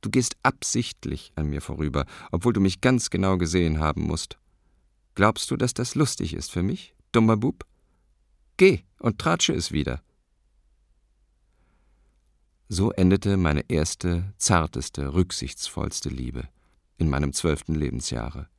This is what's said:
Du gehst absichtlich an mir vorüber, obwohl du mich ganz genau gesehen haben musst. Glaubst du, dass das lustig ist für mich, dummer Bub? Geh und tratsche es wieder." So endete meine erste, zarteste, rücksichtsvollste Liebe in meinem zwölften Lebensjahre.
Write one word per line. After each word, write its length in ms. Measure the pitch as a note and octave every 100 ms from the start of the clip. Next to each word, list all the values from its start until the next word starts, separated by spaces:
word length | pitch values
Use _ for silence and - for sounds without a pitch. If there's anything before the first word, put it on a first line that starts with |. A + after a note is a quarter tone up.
Du 80 | A#2
gehst 260 | B2+ B2 -
absichtlich 880 | C3 - - - A#2+ - - D2 - -
an 120 | D2+
mir 140 | C#2
vorüber, 420 | - D2 D2+ C#2+ C2+ - -
obwohl 200 | F2+ A#2+
du 80 | A2
mich 220 | F#2+ F#2
ganz 260 | B2 B2+ -
genau 300 | - F#2+ F#2
gesehen 400 | E2+ F2+ E2+ D#2
haben 240 | D#2 -
musst. 340 | D#2 D2+ - - _ _ _ _ _ _ _
Glaubst 340 | - G#2 A2 -
du, 40 | B2
dass 180 | B2
das 200 | - B2
lustig 400 | C#3 D3 - E2+
ist 160 | E2 -
für 140 | -
mich, 320 | F#2 - - _ _
dummer 240 | A#2 A2+ A2
Bub? 280 | B2 - - _ _ _ _ _ _ _ _ _
Geh 260 | F#3 B2 _ _
und 220 | A#2 G#2+
tratsche 320 | - E3+ -
es 180 | - E2
wieder." 320 | D2+ C2+ B1+ _ _ _ _ _ _ _ _ _ _ _ _ _ _ _ _ _ _ _ _ _ _ _ _ _ _ _
So 220 | F2+ G2+
endete 460 | - F#2 F#2+ G2+ G2
meine 280 | E2+ D2 -
erste, 680 | E2+ D#2 - F2+ E2+ F#2 -
zarteste, 760 | - F2+ D#2 - C#2 - C#2
rücksichtsvollste 920 | D#2 F#2 - - - - - - - -
Liebe 400 | C2 B1 B1 - _ _ _ _ _
in 100 | D#2+
meinem 240 | C#2 C#2+
zwölften 440 | C2+ E2+ D2 - D#2+
Lebensjahre. 720 | C#2+ A#1 - A#1 A1+ B1 -